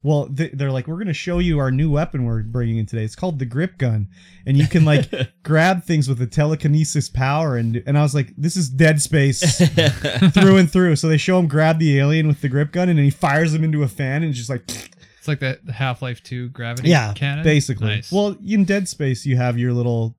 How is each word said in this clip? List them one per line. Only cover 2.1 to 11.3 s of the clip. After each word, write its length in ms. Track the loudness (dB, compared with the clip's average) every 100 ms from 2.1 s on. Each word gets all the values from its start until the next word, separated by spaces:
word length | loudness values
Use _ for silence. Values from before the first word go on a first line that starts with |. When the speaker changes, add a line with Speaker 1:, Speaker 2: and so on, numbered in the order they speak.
| -4
Speaker 1:
we're 180 | -2 -4
bringing 360 | -4 -4 -2 -2
in 80 | -4
today. 180 | -6
It's 100 | -6
called 240 | -6 -6 -4
the 60 |
grip 320 | -6 -4 -6 _
gun, 320 | -2 -2 -4 -10 -20 -14 0
and 100 | 2
you 100 | 4
can, 200 | 4 4
like, 240 | 4 0 -4 -6
Speaker 2:
<laughs> 100 | _
Speaker 1:
grab 420 | 0 2 2 0
things 240 | 0 0 0
with 140 | -2
a 40 | -2
telekinesis 840 | 0 0 0 0 2 2 -2 -2
power." 480 | -2 0 0 0 -2
And, 240 | -2 -4 0
and 120 | 2
I 40 |
was 120 | 2
like, 180 | 0 -4 -4
"This 180 | -4 -2
is 140 | -2
Dead 320 | 4 4 4
Space 560 | 0 2 2 2 0 4
Speaker 2:
<laughs> 720 | 2 4 0 0 -4 2 4
Speaker 1:
through 240 | 6 6 6
and 160 | 6
through." 240 | 4 2 2
So 100 | 2
they 100 | 0
show 200 | 2